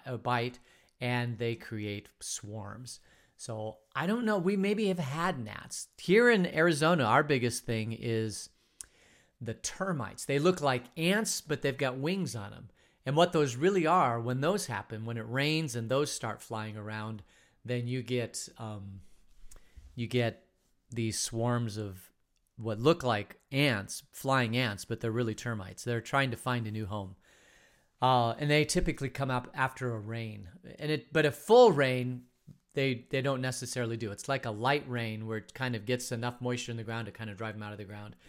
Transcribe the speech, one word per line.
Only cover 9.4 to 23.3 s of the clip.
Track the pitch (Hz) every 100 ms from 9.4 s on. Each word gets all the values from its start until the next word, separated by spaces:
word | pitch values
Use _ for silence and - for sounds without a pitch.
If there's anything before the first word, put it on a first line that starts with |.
| 117
termites. | 110 - - 190 160 101 101 -
They | 139
look | 160 180
like | 147 127 123 -
ants, | 165 208 220 -
but | - 147
they've | 139 127
got | 139 127
wings | 147 190 156 110
on | 101
'em. | 107 123 - _ _ -
And | 143
what | 175
those | 175 143 120
really | 165 196 156
are, | 180 139 117
when | 117 127
those | 147 202 -
happen, | 107 - 110 113
when | 117
it | 113
rains | 123 143 156 156 117
and | 113
those | 131 147
start | - 117 104
flying | - 110 107 107
around, | 104 107 110 110 - _ _ _
then | 113 123 120
you | 127
get, | 120 123 117 - - -
um, | 113 104 98 98 - - - - - - - - -
you | - 113
get | 123 117 - _ _ _ _ _
these | 110 113 104
swarms | - 113 120 120 117 104
of | 104 92 - _ _ _ _ -
what | 110 107
look | 131 165
like | 131 107 101